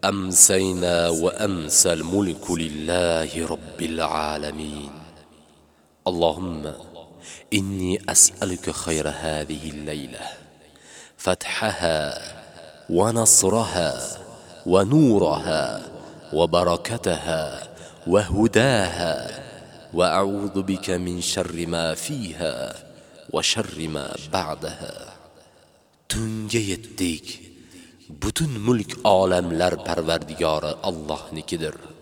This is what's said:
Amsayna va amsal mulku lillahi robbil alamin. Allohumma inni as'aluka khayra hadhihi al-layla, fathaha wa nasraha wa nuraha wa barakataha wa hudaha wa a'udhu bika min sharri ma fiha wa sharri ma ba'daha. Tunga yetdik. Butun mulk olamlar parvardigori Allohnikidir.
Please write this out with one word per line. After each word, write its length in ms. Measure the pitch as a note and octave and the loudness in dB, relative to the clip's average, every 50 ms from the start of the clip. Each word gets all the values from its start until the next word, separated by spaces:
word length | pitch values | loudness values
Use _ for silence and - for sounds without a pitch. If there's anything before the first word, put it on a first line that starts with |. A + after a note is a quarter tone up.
| - F#2+ | 2 0
Amsayna 1000 | G2+ G2 F#2 F#2 F2+ F2 - - G2 F#2+ G2 F#2+ F#2 F2+ F2+ F2 F2 E2+ E2+ E2+ E2+ D#2+ | 0 0 -2 0 6 6 6 8 6 4 2 2 0 0 2 2 4 4 4 4 2 2
va 100 | E2 - - - G#2+ | 2 0 0 0 -2
amsal 560 | G#2 F#2+ F2 D#2 D2+ - - - F#2 E2+ D#2+ D#2 | -2 -2 -2 -4 2 2 4 4 4 2 0 0
mulku 500 | E2 F2+ G2+ G2+ F#2 E2 - - - F2+ E2 E2 | 0 0 2 2 2 -2 -4 -4 -4 -2 -2 -2
lillahi 840 | D#2 D2+ D2+ D#2 D#2+ F2 F2+ F2 F2 E2+ D#2+ D#2+ D2+ D#2 E2 E2 | -4 -4 -6 -2 0 2 2 2 2 2 0 0 -2 -4 -6 -4
robbil 560 | D#2+ E2+ D2+ D#2 D#2+ F2+ E2+ E2+ E2 D#2+ D#2+ | -4 -4 -6 -8 -14 -10 -6 -6 -4 -2 -2
alamin. 920 | D#2+ D#2 D#2 D#2 D#2 D2+ D2+ D2+ D2+ D2+ D2 D2+ D#2 D2+ D2 D2 C#2+ C#2+ D2 D2+ D#2 - - D2+ D2+ _ - - _ _ _ _ _ _ _ _ _ _ _ _ _ | -2 0 0 -2 -2 -2 -4 -4 -6 -8 -8 -8 -8 -10 -10 -10 -12 -14 -16 -16 -18 -20 -20 -20 -20 _ -20 -20 _ _ _ _ _ _ _ _ _ _ _ _ _
Allohumma 680 | F#2 F#2 E2+ E2+ E2 D2+ D#2+ F#2 F#2 E2+ D#2 D2 D2+ C#2+ - - - E2+ E2+ D#2+ - - - - - - - - _ | -2 2 4 2 2 2 0 -4 -6 -6 -6 -8 -8 -10 -10 -16 -18 -18 -20 -20 -20 -20 -20 -20 -20 -20 -20 -10 _
inni 420 | - G2+ G2 G2 G2 F#2+ F#2 F2+ F#2 - - - - | -2 -2 -2 -2 -4 -4 -2 -2 -2 -2 -2 0 4
as'aluka 600 | - - - - - - G2 F2+ F2+ - - D#2 - - | 6 6 6 4 0 -2 -2 -2 -4 -4 -6 -6 -4 -2
khayra 300 | E2+ D#2+ D#2 D2+ D2+ C#2+ C#2+ D#2+ | -2 0 0 0 -2 -4 -4 -4
hadhihi 500 | D#2+ D#2 D2+ D2+ D2 D#2 D2 D2 D#2 D2 | -4 -2 -4 -4 -6 -8 -8 -8 -8 -10
al-layla, 520 | D2+ D2+ D2 D2+ D2+ C#2 B1 - - - - - - - - - _ - - _ - - - - - - - _ | -8 -8 -8 -8 -8 -8 -10 -12 -12 -12 -12 -12 -14 -20 -20 -20 _ -20 -20 _ -20 -20 -20 -20 -20 -20 -20 _
fathaha 840 | _ - F#2 F2+ - - - - - A2+ G#2+ G2 - F2 E2+ D#2+ D#2 D2+ C#2+ B1+ - - - - - - - - E2+ E2 D#2+ D#2 - - - E2 | _ 0 0 0 0 -2 -6 -4 -2 -2 -2 -2 0 0 2 2 2 0 -2 -6 -8 -12 -12 -14 -16 -18 -18 -20 -20 -20 -20 -20 -20 -6 0 4
wa 120 | E2+ G2 A2+ | 4 4 4
nasraha 840 | A2+ A#2 A2+ G#2+ - - - F#2+ G2 A#2 A2+ F#2 D#2 F#2 E2+ D2+ C2 A#1+ A#1+ - - - - - - - - - E2+ E2+ - F2 | 4 4 6 6 6 6 6 6 4 4 2 2 2 2 2 2 0 -2 -6 -8 -10 -12 -14 -16 -18 -20 -20 -20 -20 -10 0 4
wa 160 | F2 F#2+ G2 | 6 6 6
nuraha 800 | G2+ C3+ D#3 D#3 C3 G#2+ G2 F#2 D#2+ D2 - D#2 F2 D#2+ D#2 C#2 A#1+ G#1+ G1+ - - - - - - - - - D#2+ D2+ | 6 6 6 8 8 8 6 6 4 2 0 0 0 0 0 0 -2 -4 -8 -10 -12 -14 -16 -16 -18 -20 -20 -12 -4 2
wa 80 | D2+ E2+ | 2 2
barakataha 960 | D#2+ E2 E2+ F2+ F2 E2+ E2+ - - A2+ A#2 - F#2+ F2 D2+ D2 E2+ D#2+ D#2+ D#2 C#2 B1+ A#1+ - - - - - - - - - | 4 4 4 4 4 2 0 -2 -6 -6 -2 0 -2 -2 -2 -2 -2 -2 -2 -2 -6 -8 -10 -14 -14 -16 -18 -20 -20 -20 -12 -2
wa 160 | E2+ F2+ G2+ | 4 4 4
hudaha 960 | G#2 F2 D2+ G2+ A2 A#2 - G#2+ A#2 C#3 C3 A2 F#2+ F2 E2+ F2 F2 E2 D2+ B1+ A#1+ A#1+ - - C#3 B2 G#2 F#2+ D2+ C#2+ - E2+ D#2+ - - | 4 4 2 4 4 6 6 6 6 6 4 4 2 0 -2 -2 -2 -2 -2 -2 -4 -8 -10 -12 -14 -16 -16 -18 -18 -18 -20 -20 -18 -8 0
wa 80 | E2 F2+ F2 D#2+ F#2+ | 2 2 4 4 2
a'udhu 400 | G2 G2 G2+ G2+ G2+ G2+ F#2+ G2 | 2 2 0 -4 -4 -4 -4 -4
bika 400 | F#2+ F#2+ G2 F2 - - F#2 F2 | -2 -2 -4 -4 -2 -2 -2 -2
min 240 | F2+ F2+ F2 F2 E2+ | -2 -4 -4 -4 -4
sharri 400 | - - G2 F2+ E2 E2 E2 E2+ | -2 -2 -2 -2 -4 -4 -6 -4
ma 320 | E2 E2+ E2 E2+ D#2+ D#2+ | -2 -2 -2 0 -2 -2
fiha 560 | - - - D3+ C#3 A2 F2 D2+ D#2 F2+ D#2 B1+ B1 C2 C#2 - - - - - - - - - D#2+ D2+ - - | -4 -6 -6 -6 -6 -6 -8 -8 -4 -4 -4 -4 -4 -8 -8 -10 -14 -18 -20 -20 -20 -20 -20 -20 -20 -14 -4 -4
wa 80 | D2+ | 0
sharri 480 | E2 - - - A2 - - D#2 D#2+ D#2 | 0 0 0 0 -2 -4 -6 -6 -6 -4
ma 160 | D#2 D2 C#2 - - - - - | -4 -6 -6 -6 -10 -10 -12 -2
ba'daha. 880 | - F#2+ F2 D#2 D#2 D2 D#2 D#2 D#2 - D#2+ - - - - - F#2 F2+ - - _ - - _ _ _ _ _ _ _ _ _ _ _ _ | 0 0 0 0 -2 -6 -6 -10 -8 -8 -12 -12 -12 -14 -14 -18 -18 -20 -20 -20 _ -20 -20 _ _ _ _ _ _ _ _ _ _ _ _
Tunga 560 | _ - A2 A2+ A2 A2 A2 A2 G#2+ G#2+ A#2 | _ -4 -2 -2 -4 -4 -6 -4 0 0 0
yetdik. 640 | G#2+ G2+ F#2 - - - - - F#2 F2 E2 D2+ - - - - E2 - - - - - - - - - - _ - - D#2 C#2+ | 0 0 -4 -4 -6 -14 -6 -2 -2 -2 -2 -4 -8 -12 -14 -14 -16 -20 -20 -20 -20 -20 -20 -20 -20 -20 -20 _ -20 -20 -12 -6
Butun 400 | - A2 - - E3 D3+ C3 A2 | -6 -4 -2 -2 -2 -2 -2 -2
mulk 400 | G#2 A#2 B2 A#2 G2+ - - - | 2 4 4 4 2 -2 -8 2
olamlar 800 | - G#2+ G2+ F#2 F#2+ F#2 F2+ F2+ F2+ F2 E2 D#2+ F2 F2+ F2 E2 | 4 6 6 8 6 6 4 2 2 0 0 2 2 2 2 0
parvardigori 960 | - - E2+ E2 E2 D#2+ E2 E2 D#2+ - D#2 D2+ E2+ D#2+ D#2 D2+ D2+ D2+ - - - | -4 -4 -2 -2 0 0 0 -2 -2 -6 -4 -2 0 0 2 0 -2 -4 -6 -4 -4
Allohnikidir. 880 | G2+ F2+ D#2+ D#2 D2 D#2 D2 D2+ - - D#2 D2+ - - E2+ D#2 D2+ D2+ - - - - - | -6 -6 -6 -6 -6 -6 -6 -6 -10 -12 -10 -8 -6 -6 -6 -6 -6 -8 -10 -18 -20 -20 -20